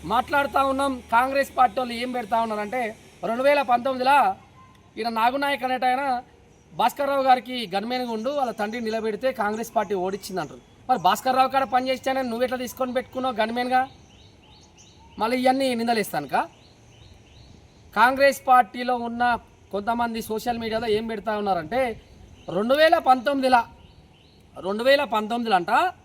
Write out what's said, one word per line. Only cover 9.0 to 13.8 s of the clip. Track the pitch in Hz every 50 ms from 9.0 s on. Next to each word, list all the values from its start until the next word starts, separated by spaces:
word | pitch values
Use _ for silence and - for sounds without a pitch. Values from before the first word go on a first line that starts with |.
| 214 220 208 208 240 262
కాంగ్రెస్ | - 226 208 208 214 220 233 - -
పార్టీ | 226 208 180 208
ఓడించింది | 185 180 190 196 196 - - 185 185
అంటారు. | 156 - - 123 - - - - - -
మరి | 254 214
భాస్కర్ | 160 180 208 - - 262 254
రావు | 254 262 254
కాడ | 262 269 269
పని | - 262 254 254 262
చేస్తేనే | 262 254 - 269 262 269
నువ్వు | 262 240 226 233
ఎట్లా | 254 233 254 247
తీసుకొని | 254 233 - - 262 254
పెట్టుకున్నావు | 240 254 247 - - 262 254 262 240
గన్మెన్గా? | 208 214 220 233 247 247 247 254 254